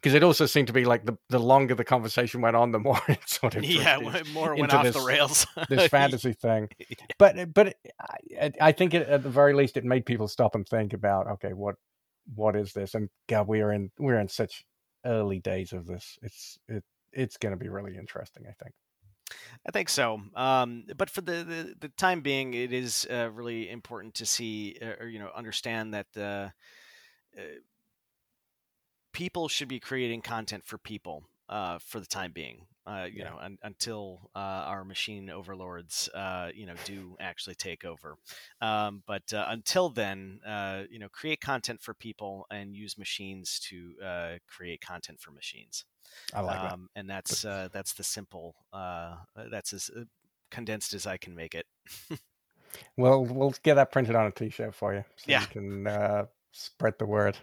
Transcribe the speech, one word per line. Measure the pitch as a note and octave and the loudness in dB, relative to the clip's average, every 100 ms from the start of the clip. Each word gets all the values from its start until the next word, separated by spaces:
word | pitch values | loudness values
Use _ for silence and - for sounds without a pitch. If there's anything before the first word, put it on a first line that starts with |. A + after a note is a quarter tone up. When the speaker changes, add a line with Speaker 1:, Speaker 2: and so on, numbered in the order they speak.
Speaker 1:
'cause | D3+ | 8
it | C#3+ | 8
also | F3 D#3 D3+ | 8 8 6
seemed | D#3 B2 | 6 4
to | |
be | A#2+ | 4
like | B2 A#2+ G#2 | 6 4 2
the, | A2+ _ | -6 _
the | B2+ | 2
longer | A#2+ C3+ C3+ | 8 8 8
the | G#2 | 2
conversation | A#2 B2+ A2+ - A#2+ B2 | 4 2 2 0 0 2
went | A#2 | 4
on, | A#2 A#2+ | 6 6
the | A2+ | 4
more | A#2 A#2+ | 4 2
<laughs> | - | 4
it | C#3+ - | 0 0
sort | - B2 G#2 | 0 0 0
of | |
Speaker 2:
Yeah, | G#2 E3 D#3+ C#3 | 2 4 6 4
Speaker 1:
drifted | A2 | 2
Speaker 2:
w-, | F#3 D#3+ | -4 -4
more | D3+ D#3+ | -2 0
Speaker 1:
into | D3 | 2
Speaker 2:
went | C#3 | 6
off | C#3 | 6
the | C#3 | 6
Speaker 1:
this, | D3 | 2
Speaker 2:
rails. | B2+ C#3+ C#3+ D3 - - | 2 4 4 4 2 -2
<laughs> | D#3+ | 0
Speaker 1:
this | C3+ E3+ | 6 8
fantasy | C#3 C#3 B2+ C3 | 8 6 4 -2
thing. | A2+ A#2 A2 G#2+ | 0 2 2 0
Speaker 2:
<laughs> | - | -8
Yeah. | - - - - | -16 -16 -12 10
Speaker 1:
But, | G3+ G3 F3+ | 10 10 2
but | D3+ G3+ - - - - - - - | 6 6 4 -18 -14 -12 -12 -12 -2
I, | D3+ - | -2 6
I | D#3 | 6
think | - F3+ | 8 6
it, | E3+ C#3+ | 4 4
at | C#3+ | 4
the | C3+ | 4
very | B2+ C#3+ | 8 8
least, | C#3 C3+ - | 8 4 2
it | |
made | A#2+ B2+ A#2 | 2 2 2
people | A#2+ G#2+ | 0 0
stop | - A#2 | 4 4
and | A2+ G2 | 4 0
think | A2+ G#2 | 0 0
about, | G2+ G#2 G2 G2 | 0 2 2 0
"Okay, | G2+ G2 | -4 -6
what, | F#2+ G2+ G2+ _ _ _ _ - | -4 -4 -6 _ _ _ _ -16
what | G#2+ G#2+ | 0 2
is | G#2 G2+ | 2 0
this?" | - G2 | -4 -4
And | A2 G#2 _ - | -4 -6 _ 0
God, | A2 G2+ | 0 2
we | G#2+ | 2
are | G#2 | 2
in, | G#2 G2 _ | 0 -2 _
we're | C#3+ A#2+ | 2 2
in | G2+ | 2
such | - G#2+ - _ _ _ _ | -2 -4 -4 _ _ _ _
early | B2+ A2+ G2+ F#2+ | -2 0 0 -2
days | F#2+ F#2+ F#2 | -2 -4 -4
of | F#2 E2+ | -10 -10
this. | F2 - - | -12 -12 -14
It's, | A2+ - - - _ | -14 -14 -20 -20 _
it, | A2 - _ _ | -10 -10 _ _
it's | B2+ B2+ - | -6 -6 -4
gonna | A2 F#2+ | -6 -6
be | F2 | -8
really | G2 G2+ F#2 | -8 -10 -14
interesting, | - - - - A2 | -14 -14 -14 -18 -20
I | G#2 | -20
think. | - _ _ _ _ _ - - - - - | -20 _ _ _ _ _ -20 -20 -20 -14 -8
Speaker 2:
I | |
think | - F3+ | -6 -2
so. | - B2 A2 G2+ - | 0 0 0 -8 -4
Um, | C3 C3 B2 A#2+ - C3+ | 2 2 2 -4 -14 -6
but | F#3+ | -6
for | - | -4
the, | F3 E3+ | -6 -8
the, | E3 E3 D#3+ - | -6 -10 -10 -14
the | D3+ | -16
time | - F#3 F3+ | 0 0 2
being, | C#3 C3+ C3+ | 0 -2 -2
it | B2 B2 | -4 -2
is, | B2+ B2 G#2+ - | -4 -2 -4 -4
uh, | A#2+ A#2 | -2 -4
really | A2 A#2+ A#2 G2+ | -6 -8 -8 -8
important | A2+ - A#2 G#2+ - | -12 -14 -16 -14 -10
to | A2+ | -4
see, | - A#2 G#2+ G#2 - | -4 -4 -8 -10 -10
uh, | A2+ G#2+ | -12 -12
or, | A#2 | -12
you | A2 | -14
know, | G2+ | -14
understand | G2 A2+ - B2+ A2+ A2 | -14 -10 -8 -6 -6 -4
that, | G#2 G2 - | -8 -10 -10
uh, | G2+ G2+ G2 - _ - - - _ _ _ G#2 | -8 -6 -8 -12 _ -20 -20 -20 _ _ _ -20
uh, | E2+ C#2+ A#1+ _ _ _ _ _ _ _ _ _ _ _ _ _ _ | -18 -18 _ _ _ _ _ _ _ _ _ _ _ _ _ _ _
people | - F3+ F3+ D#3+ | -10 -8 -6 -4
should | - C#3+ | -4 -6
be | B2+ | -10
creating | - C3 B2 A#2 | -6 -4 -4 -4
content | - A#2 A2 G2+ | -6 -8 -8 -12
for | - A2 | -14 -18
people, | - G#2 - D2+ D#2 _ _ | -14 -14 -12 -16 _ _ _
uh, | G#2 F#2 E2+ | -8 -6 -8
for | - A2+ | -10 -14
the | F2+ | -10
time | F#2+ F#2 | -8 -8
being, | E2+ C#2+ A1+ F2 _ - | -10 -14 -16 _ _ -14
uh, | G2+ F2+ | -12 -10
you | G2+ | -12
Speaker 1:
Yeah. | F2 | -14
Speaker 2:
know, | E2 | -14
un-, | E2 G2 | -16 -16
until, | G#2+ G2 - A2 G2 F2+ F2+ | -18 -10 -10 -8 -12 -16 -16
uh, | G2 | -12
our | G2 F#2+ D2+ G2 | -8 -8 -8 -10
machine | F#2+ F#2+ - G#2 F#2+ | -10 -10 -10 -10 -14
overlords, | E2+ F#2 F#2+ F2+ F2 E2+ - - | -14 -14 -14 -14 -14 -10 -8 -8
uh, | - F#2+ F#2 F2 | -8 -8 -8 -10
you | F2+ | -14
know, | G2+ E2+ | -16 -14
do | - G2 F#2 F2 | -14 -14 -18 -14
actually | F#2 E2+ - | -14 -12 -16
take | F2+ F#2+ E2 | -12 -12 -10
over. | F2+ E2 D#2 D2+ _ - - _ | -14 -14 -18 -20 _ -20 -20 _
Um, | A2 G#2+ G#2+ G2+ - | -2 -2 -2 -6 -10
but, | G2+ - | -10 -8
uh, | G#2+ D#2+ | -6 -6
until | A2+ - F#3 F3+ | -6 -2 0 0
then, | A#2+ G2+ G2 F#2+ G2 G#2 | -2 -6 -6 -12 -16 -10
uh, | G#2+ G2 F#2+ G2 | -8 -6 -8 -12
you | A2+ | -16
know, | G2+ | -18
create | - D#3 D#3 | -12 -6 -6
content | - C3+ - A2+ | -4 -4 -4 -10
for | - | -12
people | A2 A#2 G#2+ G#2 G2 - | -14 -14 -12 -12 -12 -12
and | G#2 G2+ | -12 -12
use | G2+ G#2 - | -14 -14 -14
machines | G2+ - G2 F#2+ F2+ - - | -10 -10 -10 -12 -10 -10 -10
to, | F#2 F2 - | -16 -18 -14
uh, | F#2+ F2 E2+ E2+ _ | -10 -8 -8 -12 _
create | - F2+ E2 | -18 -14 -12
content | - F2 - D#2 | -12 -16 -16 -20
for | - | -20
machines. | C#2+ - A#1+ A1 - - _ _ - - | -18 -16 -16 -14 -14 -14 _ _ -16 -10
Speaker 1:
I | G#2 | -6
like | F#2 F2+ | -6 -6
that. | F#2 | -6
Speaker 2:
Um, | F2+ F#2 | -10 -14
and | - G2 | -18 -12
that's, | G2 - - | -10 -6 -6
Speaker 1:
That's | |
Speaker 2:
uh, | G#2+ G2 F#2 | -4 -8 -8
that's | G2 F#2+ | -10 -10
the | - | -8
simple, | F#2+ - G2 F2+ E2 - _ | -8 -8 -12 -16 -18 -20 _
uh, | G2 F#2 F2 E2+ F2 - - A2+ | -14 -10 -10 -12 -16 -20 -20 -12
that's | A2 - | -12 -10
as, | - - | -12 -12
uh, | A2+ A#2 _ _ _ _ | -14 -18 _ _ _ _
condensed | - A2+ A2 - | -14 -8 -8 -8
as | G2+ G2+ | -8 -8
I | F#2 | -8
can | - | -10
make | E2+ E2 | -14 -12
it. | E2+ E2+ _ _ - - | -12 -14 _ _ -20 -14
<laughs> | D#3+ _ _ _ _ _ - - - | -14 _ _ _ _ _ -20 -14 2
Speaker 1:
Well, | B2+ C3+ | 6 6
we'll | B2 B2+ C#3 B2+ | 4 0 0 2
get | - | 4
that | C#3+ C3+ | 6 6
printed | - A#2 A#2 | 4 2 2
on | G#2+ | 2
a | |
t-shirt | - A2 - A2+ | 0 -8 -6 -10
for | - G#2 | -6 -4
you, | G2+ G2 _ | -4 -6 _
so | - | 0
Speaker 2:
Yeah. | C3+ | 0
Speaker 1:
you | G#2 | 0
can, | A2 G2+ G2 G2+ | -8 -8 -6 -4
uh, | G#2 G#2 G#2 G2+ _ _ | 0 0 0 -4 _ _
spread | - - _ A2+ G#2+ | -18 -18 _ -2 -2
the | G#2+ | 0
word. | G#2 G2+ G2+ | 2 2 0